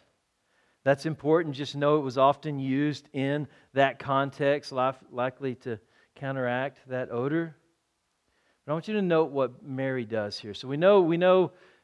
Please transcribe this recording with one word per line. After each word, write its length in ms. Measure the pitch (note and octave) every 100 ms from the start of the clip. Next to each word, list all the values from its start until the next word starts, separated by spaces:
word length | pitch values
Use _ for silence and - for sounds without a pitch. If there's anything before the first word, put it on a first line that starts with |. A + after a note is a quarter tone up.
| _ _ _ _ _ _ _ _
That's 200 | C3+ C#3
important. 500 | D#3+ D3+ C#3+ D#3+ E3
Just 200 | C3+ C#3+
know 220 | C#3+ C#3+ D#3
it 60 |
was 160 | C3+ B2
often 420 | C3+ C#3 D#3 C#3
used 480 | C3+ C3 D3 C#3+ -
in 360 | C#3 C3+ D3 C3+ _ _
that 240 | C3+ C3+ -
context, 720 | C3+ C3+ C#3 - C#3 D3 -
lif-, 300 | C3+ C3 C3 _
likely 460 | B2 B2+ B2+ C3+ A#2+
to 220 | B2+ A2 - _ _
counteract 640 | _ C#3 C3+ B2 B2 C#3 C3+ C3
that 220 | B2+ B2+
odor. 460 | A#2+ C3+ E3 E3 D3 _ _ _ _ _ _ _ _ _ _
But 80 | -
I 20 |
want 140 | D#3+ F#3
you 60 |
to 80 | G#3+
note 280 | F#3 D#3+ D#3+
what 340 | C#3 B2+ B2
Mary 400 | D3 C3 C3+ C3
does 340 | A2+ A2 G#2 -
here. 160 | G#2+
So 140 | G2 B2+
we 80 | C#3+
know, 240 | F3+ G3+
we 140 | E3 E3+
know 360 | F3+ F#3 F3 - _ _